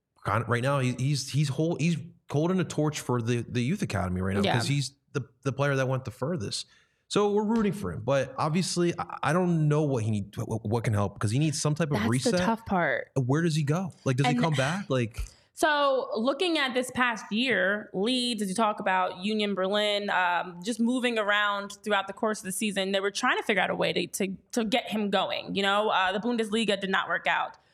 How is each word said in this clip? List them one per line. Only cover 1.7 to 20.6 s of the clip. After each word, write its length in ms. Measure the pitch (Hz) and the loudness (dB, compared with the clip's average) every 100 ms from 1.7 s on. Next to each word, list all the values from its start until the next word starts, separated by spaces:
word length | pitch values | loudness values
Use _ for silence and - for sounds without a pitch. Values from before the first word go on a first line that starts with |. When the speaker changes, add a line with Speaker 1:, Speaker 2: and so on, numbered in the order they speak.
| - | 0
Speaker 1:
he's 160 | 165 151 - - - | 0 0 -6 -16 -4
holding 300 | 143 175 185 | 0 2 0
a 40 | |
torch 360 | 156 - 151 151 | 0 0 -2 -2
for 200 | - 123 | -2 0
the, 240 | 113 120 - | 0 0 0
the 120 | 117 | -2
youth 200 | 120 202 | -2 -2
academy 380 | - 95 92 92 | -2 -2 -2 -2
right 160 | 95 101 | 0 0
now 60 | |
Speaker 2:
Yeah. 120 | - | 2
Speaker 1:
'cause 140 | 117 - | 2 0
he's 240 | 143 131 - _ | -2 -2 -10 _
the, 80 | 143 - _ | -8 -8 _
the 80 | 139 | -6
player 240 | 123 143 | -2 0
that 140 | 135 127 | 2 0
went 160 | 127 | -2
the 60 | - | -4
furthest. 540 | - 135 196 202 - - _ _ _ _ | -6 -6 -4 -6 -8 -10 _ _ _ _
So 220 | 202 208 | 0 2
we're 120 | 202 | 2
rooting 280 | 214 233 208 | 2 2 2
for 180 | - 90 | 0 -6
him, 120 | 107 | -6
but 300 | 113 139 - - | 0 0 0 -2
obviously 560 | 151 170 170 175 170 170 | 0 0 0 0 0 -2
I, 180 | - - | -8 -4
I 100 | 139 | 0
don't 340 | 175 180 165 151 | 2 2 4 4
know 140 | 147 | 4
what 200 | 147 127 | 2 0
he 60 | 110 | 0
need, 260 | 104 98 - | -2 -2 -8
what, 260 | 110 110 104 | -4 -4 0
what 160 | 117 | 0
can 80 | 117 | 2
help, 260 | 104 101 - | 0 0 0
'cause 120 | 104 | 0
he 80 | 123 | 2
needs 200 | 156 147 | 0 0
some 160 | 151 | 0
type 140 | 151 156 | 0 0
of 60 | |
Speaker 2:
That's 100 | 127 | 0
the 60 | 107 | 2
Speaker 1:
reset. 300 | 127 233 180 | 2 2 2
Speaker 2:
tough 260 | 185 220 - | 0 -2 -2
part. 420 | 185 156 123 - 143 | 0 2 0 -2 -2
Speaker 1:
Where 240 | 123 151 | 2 2
does 160 | 170 151 | 2 2
he 60 | |
go? 320 | 143 165 180 - | 0 0 -2 -4
Like, 140 | 135 127 | -2 2
does 80 | 254 | 2
he 60 | |
Speaker 2:
And 80 | 247 | 2
Speaker 1:
come 100 | 165 | 2
back? 380 | 135 135 190 190 | 2 0 -2 0
Like, 340 | 131 113 - - - _ - | 0 0 -4 -12 -14 _ 0
Speaker 2:
So 480 | 320 294 285 262 - | 2 4 2 2 0
looking 420 | - 247 277 359 320 | 0 0 0 0 2
at 160 | 262 | 0
this 160 | 247 254 | 0 -2
past 320 | 240 247 220 - | 0 0 0 -4
year, 580 | 214 254 196 180 208 214 | -2 2 2 2 0 -4
Leeds, 500 | 185 220 254 240 214 | -2 0 0 0 -2
as 60 | 202 | -2
you 60 | |
talk 240 | 185 214 208 | 0 0 0
about, 460 | 202 185 185 180 | 0 0 0 -2
Union 320 | 202 214 208 190 | -2 -2 0 0
Berlin, 520 | 190 208 208 208 202 | 0 0 0 0 0
um, 520 | 180 180 175 175 175 | 0 2 0 -2 -6